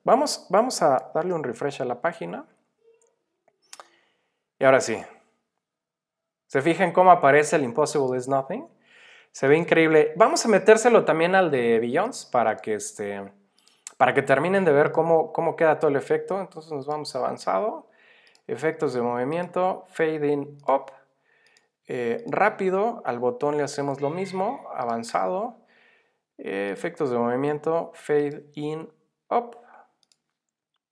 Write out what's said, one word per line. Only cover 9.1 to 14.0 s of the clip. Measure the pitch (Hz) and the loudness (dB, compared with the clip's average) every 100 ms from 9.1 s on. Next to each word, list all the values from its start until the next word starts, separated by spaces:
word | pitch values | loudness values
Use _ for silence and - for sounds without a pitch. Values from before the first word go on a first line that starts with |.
| - _ | -20 _
Se | - 135 | -2 4
ve | 156 | 4
increíble. | 170 165 160 156 151 170 | 4 4 6 6 4 4
Vamos | 233 320 | 2 4
a | 233 | 2
metérselo | 190 - 220 247 214 165 | 4 6 6 6 4 4
también | 156 170 190 | 2 2 2
al | 175 | 2
de | 135 117 113 | 2 2 2
Beyoncé | 120 143 220 - - | 2 -2 -2 -6 -4
para | 123 113 107 | 0 0 -2
que, | - | -4
este, | 104 - - 101 101 98 - _ _ _ _ - | -6 -6 -10 -8 -8 -12 -18 _ _ _ _ -20
para | - | 0